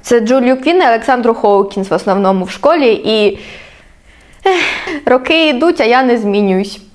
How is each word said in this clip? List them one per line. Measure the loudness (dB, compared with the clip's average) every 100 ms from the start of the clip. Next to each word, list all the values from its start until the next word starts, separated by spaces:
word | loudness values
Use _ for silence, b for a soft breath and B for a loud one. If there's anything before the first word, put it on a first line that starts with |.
це | 2 0
Джулію | 2 2 2 0
Квін | 2 2
і | 2
Олександру | 2 0 0 0
Хоукінс | 0 2 2 0 -4 -4
в |
основному | -4 0 0 0 0
в | -4
школі, | -2 0 2 2 0
і, | 0 0 0 B B B B B B B _ b b b
ех, | -2 0 B B B -8 -2
роки | -2 0 0 2
йдуть, | 2 0 0
а |
я | 0 2
не | 2 0
змінююсь. | 0 0 0 0 -4 -10 -20